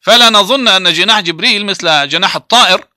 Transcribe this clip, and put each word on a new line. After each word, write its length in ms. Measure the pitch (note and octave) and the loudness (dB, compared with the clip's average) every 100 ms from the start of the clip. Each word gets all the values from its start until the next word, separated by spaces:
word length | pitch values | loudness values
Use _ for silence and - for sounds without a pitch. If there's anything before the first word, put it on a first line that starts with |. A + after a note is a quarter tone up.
فلا 280 | - A#3 A#3 | 2 2 4
نظن 380 | G#3+ F#3+ C4+ A#3+ | 2 0 0 0
أن 260 | F#3+ F3+ | 0 0
جناح 260 | D#3+ F#3+ A3 | -2 0 0
جبريل 460 | E3+ D#3+ A3+ G#3+ G3+ | -2 -4 -2 -2 -4
مثل 420 | F#3 E3+ D3+ C#3+ | -4 0 0 0
جناح 280 | D#3 F#3 D#3+ | -2 -2 -4
الطائر 520 | _ A#3 G#3+ F3+ - | _ 2 2 0 -4